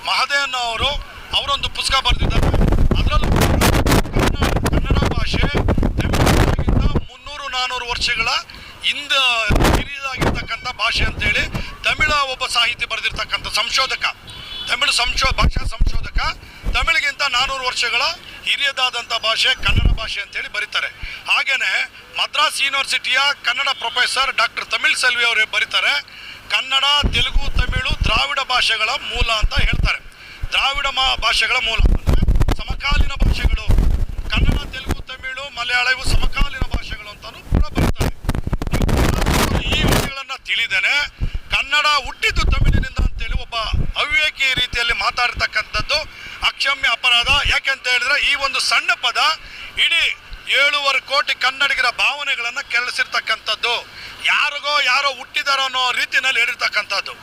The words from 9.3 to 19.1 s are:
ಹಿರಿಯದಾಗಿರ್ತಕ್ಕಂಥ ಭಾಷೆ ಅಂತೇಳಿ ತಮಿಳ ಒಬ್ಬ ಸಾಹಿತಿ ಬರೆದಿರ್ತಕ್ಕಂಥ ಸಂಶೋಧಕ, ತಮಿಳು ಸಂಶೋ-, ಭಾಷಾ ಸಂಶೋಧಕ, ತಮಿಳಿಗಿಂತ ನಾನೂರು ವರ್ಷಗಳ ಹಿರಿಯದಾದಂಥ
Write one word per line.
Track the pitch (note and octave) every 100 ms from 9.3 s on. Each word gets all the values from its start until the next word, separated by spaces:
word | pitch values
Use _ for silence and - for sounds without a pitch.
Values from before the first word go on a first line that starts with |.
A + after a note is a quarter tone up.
| A#3 G#3+ - - -
ಹಿರಿಯದಾಗಿರ್ತಕ್ಕಂಥ | C#4 C#4 C4+ B3+ - - - A3+ B3+
ಭಾಷೆ | B3 A3 -
ಅಂತೇಳಿ | G#3+ - G#3 G#3+ - - - -
ತಮಿಳ | A3 B3+ D#4
ಒಬ್ಬ | D4 C4+ B3+ B3+
ಸಾಹಿತಿ | A#3+ A#3 A#3 A#3
ಬರೆದಿರ್ತಕ್ಕಂಥ | A3 G#3+ G#3 G#3+ G3 G3+
ಸಂಶೋಧಕ, | G3+ A3+ C4 C4 A#3 E3+ - - - - - -
ತಮಿಳು | A#3+ C#4
ಸಂಶೋ-, | B3 A#3+ - C4+
ಭಾಷಾ | A3 G#3 -
ಸಂಶೋಧಕ, | - A3 - - - - D4 D#4+ - - -
ತಮಿಳಿಗಿಂತ | A#3 D4 D#4+ D4 C4+
ನಾನೂರು | C#4+ B3 C4+ C4+ B3+
ವರ್ಷಗಳ | - A#3+ A3+ D4+ E4+ - -
ಹಿರಿಯದಾದಂಥ | G3 B3+ C#4 C4+ B3+ A#3 A#3